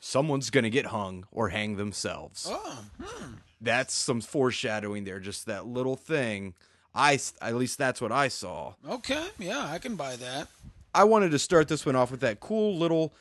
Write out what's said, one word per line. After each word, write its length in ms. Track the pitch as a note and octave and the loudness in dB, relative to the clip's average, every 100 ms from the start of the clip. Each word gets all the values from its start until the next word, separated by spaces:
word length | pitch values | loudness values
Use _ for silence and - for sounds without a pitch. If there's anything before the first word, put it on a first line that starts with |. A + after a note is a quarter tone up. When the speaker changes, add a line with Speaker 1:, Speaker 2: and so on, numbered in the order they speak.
Speaker 1:
Someone's 500 | - B2+ D#3 C#3 A#2 | -2 0 2 0 2
gonna 200 | C3 A2+ | 2 4
get 160 | B2+ B2+ | 2 0
hung 400 | A2 G2 F#2 F#2 | -4 -6 -8 -10
or 180 | - G#2+ | -2 -2
hang 280 | G2+ G#2+ G2+ | -2 -4 -4
themselves. 680 | G#2 G2+ G2 E2+ - - E3+ | -6 -4 -6 -6 -12 -12 -8
Speaker 2:
Oh, 340 | A#3+ G#4 C3 G#2 - | -8 -10 -12 -16 -14
hmm. 320 | F#4 A#4+ C#3+ A2 _ - | -14 -12 -12 -16 _ -8
Speaker 1:
That's 340 | A2+ A#2+ C3 | -2 0 0
some 260 | - - A#2 | -2 0 -2
foreshadowing 840 | - D3+ B2+ A2+ A#2 G#2+ G#2 G#2 | -2 2 2 2 -4 -4 -4 -6
there, 160 | G2 F#2+ | -8 -10
just 260 | F#2+ F#2+ - | -10 -10 -8
that 200 | G2 A2 | -8 -6
little 300 | B2 C3 C3 | -4 -4 -4
thing. 580 | - D#3 A#2+ G2+ G2 - _ _ _ | -4 -2 0 -4 -8 -14 _ _ _
I 200 | - C#3+ | 4 6
s-, 180 | C#3 - - | 6 2 -6
at 140 | G#2+ | -2
least 240 | A#2 B2+ - | 0 0 0
that's 220 | C3 B2 | 0 0
what 100 | A2+ | 0
I 140 | B2+ C3+ | 2 0
saw. 460 | - F#2 D#2+ - G#2+ C#3+ | -2 -8 -8 -10 -12 -10
Speaker 2:
Okay, 400 | A#3+ - C#4 F4 A4 | -8 -4 -4 -6 -8
yeah, 280 | F3+ C4 G3 | -6 -6 -6
I 80 | E3+ | -8
can 160 | B3+ G3 | -8 -6
buy 200 | C3+ B2 | -6 -8
that. 320 | B2+ C3+ - _ - - - | -8 -8 -10 _ -20 -20 -2
Speaker 1:
I 100 | E3+ | 6
wanted 260 | G#3 A3 F#3 | 8 8 6
to 80 | C#3+ | 2
start 300 | - E3+ D3+ | 6 6 6
this 180 | D3+ D#3 | 2 2
one 80 | C3 | 4
off 140 | B2 | 2
with 100 | B2+ | 2
that 200 | B2 G#2 | -2 -2
cool 360 | - A3 G#3+ F3 | -2 0 2 2
little, 380 | E3 E3 D#3 _ | 2 2 0 _